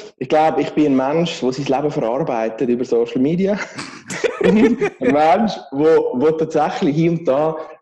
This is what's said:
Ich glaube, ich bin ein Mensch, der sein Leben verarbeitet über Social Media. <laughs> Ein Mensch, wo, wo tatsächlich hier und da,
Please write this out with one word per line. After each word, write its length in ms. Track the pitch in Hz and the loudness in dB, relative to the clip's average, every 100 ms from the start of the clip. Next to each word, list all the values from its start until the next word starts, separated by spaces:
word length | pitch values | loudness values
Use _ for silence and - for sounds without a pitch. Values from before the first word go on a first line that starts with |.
| - - | -16 -14
Ich 120 | 123 | -2
glaube, 320 | 151 160 156 | 2 2 2
ich 80 | 143 | -2
bin 280 | - 151 131 | 0 2 2
ein 160 | 131 160 | 0 0
Mensch, 240 | 170 - | -2 -2
der 120 | 123 | -4
sein 140 | 131 139 | -2 -2
Leben 260 | 131 147 | -2 -2
verarbeitet 800 | 147 113 127 151 120 113 113 110 | -2 -2 -2 -2 -2 -4 -2 -2
über 160 | 120 123 | -2 0
Social 340 | 117 117 131 | 0 0 0
Media. 360 | 131 175 190 202 | 0 0 0 -2
<laughs> 800 | - - - - - - 494 - | -6 -12 -16 -16 -14 -6 -4 0
Ein 340 | - 214 226 240 403 - | 2 4 4 2 -2 -2
Mensch, 540 | 254 147 156 190 220 - - | 0 2 4 4 2 -4 -8
wo, 420 | 139 156 156 160 127 | 0 4 4 2 0
wo 120 | 151 | 0
tatsächlich 640 | 160 160 151 160 - 175 143 | 0 0 0 -2 0 0 2
hier 160 | 165 | 2
und 160 | 165 151 | 0 0
da, 300 | 131 156 160 - - | 0 0 -4 -10 -10